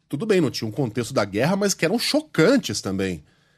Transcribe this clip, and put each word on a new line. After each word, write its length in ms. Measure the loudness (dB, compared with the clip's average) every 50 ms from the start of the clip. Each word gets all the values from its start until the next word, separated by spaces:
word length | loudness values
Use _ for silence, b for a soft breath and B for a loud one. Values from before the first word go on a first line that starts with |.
| _ _
tudo 180 | -8 -6 0
bem, 140 | 2 2 2
não 100 | 2 2
tinha 160 | -2 -4 -6
um 60 | -6 -4
contexto 420 | -4 -4 -2 -2 -4 -6 -2 -2
da 100 | -2 -2
guerra, 300 | 0 0 0 0 0 0
mas 180 | 0 0 -2 0
que 120 | 0 0
eram 160 | 0 0 0
chocantes 800 | 0 0 0 0 -2 0 2 4 4 6 6 4 2 -2 -4 -4
também. 420 | -4 -4 -2 -2 -2 -2 -4 -6 -10 _ _ _ _ _ _